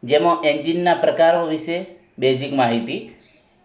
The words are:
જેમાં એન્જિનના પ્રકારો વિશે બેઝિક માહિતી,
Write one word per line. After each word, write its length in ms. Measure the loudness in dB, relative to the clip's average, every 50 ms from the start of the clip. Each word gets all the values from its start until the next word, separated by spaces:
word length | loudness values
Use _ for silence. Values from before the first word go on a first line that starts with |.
| -2
જેમાં 400 | 2 2 2 4 2 0 2 0
એન્જિનના 500 | 0 0 0 -2 -2 -2 0 2 0 2
પ્રકારો 520 | 2 2 0 2 4 4 4 4 2 0
વિશે 400 | -2 -4 -6 -6 -6 -6 -6 -8 -10 -18 -20 _ _ _ -2
બેઝિક 340 | 0 0 0 0 -4 -4 -2
માહિતી, 640 | 0 0 0 0 -2 -4 -6 -8 -10 -10 -14 -20 _ _ _ _ _ _ _ _ _